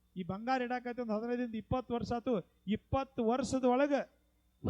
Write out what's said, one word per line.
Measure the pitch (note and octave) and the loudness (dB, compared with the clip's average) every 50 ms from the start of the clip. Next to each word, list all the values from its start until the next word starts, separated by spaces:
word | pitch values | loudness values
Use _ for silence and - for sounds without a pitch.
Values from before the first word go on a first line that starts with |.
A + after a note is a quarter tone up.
| _ _ - | _ _ -10
ಈ | F#3 F#3 | -8 -6
ಬಂಗಾರ | E3+ F#3+ G3+ A3+ A#3+ C4 C4 B3 | -6 -6 -4 -2 0 0 0 0
ಇಡಾಕೈತಿ | A#3+ B3 B3 B3 B3 A#3+ A#3+ B3 | -2 -4 -4 -4 -6 -6 -4 -4
ಒಂದು | A3+ G#3 | -2 -2
ಹದಿನೈದರಿಂದ | G#3+ A3+ A#3+ B3 A#3+ B3+ A#3+ A3 | -2 -2 -2 -2 -2 -2 -4 -4
ಇಪ್ಪತ್ತು | A3 G3+ - B3+ B3+ B3+ - A#3+ | -6 -4 -2 -2 -2 -2 -2 -4
ವರ್ಷ | A#3+ A3 - A#3+ | -2 -2 -2 -4
ಆತು. | A#3+ A3 C4 B3 F#3 - _ _ _ _ | -2 0 0 0 0 -2 _ _ _ _
ಇಪ್ಪತ್ತು | F#3 G#3 G#3+ - _ - C4+ C4+ C4+ _ - A#3 | -2 -2 -2 -2 _ -2 -2 -2 -2 _ 0 2
ವರ್ಷದ | A3 A#3+ C4+ B3+ - C4 C4 B3 | 2 2 2 2 0 0 2 4
ಒಳಗೆ | B3 B3 B3+ C#4+ D4 C#4+ B3 - - _ _ _ _ _ _ _ _ _ _ - | 4 6 6 4 4 2 0 -2 -4 _ _ _ _ _ _ _ _ _ _ 0